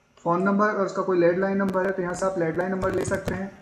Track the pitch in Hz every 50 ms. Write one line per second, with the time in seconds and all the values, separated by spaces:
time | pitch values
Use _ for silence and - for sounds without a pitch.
0 | _ _ _ _ - 170 170 175 190 202 202 196 208 214 202 196 190 180 - 196
1 | 175 190 185 175 170 170 180 185 196 196 196 196 202 190 185 185 185 196 190 196
2 | 180 175 180 - 190 190 - 175 165 165 156 170 180 190 190 190 185 190 180 180
3 | 190 - 196 185 - - - 190 196 196 - -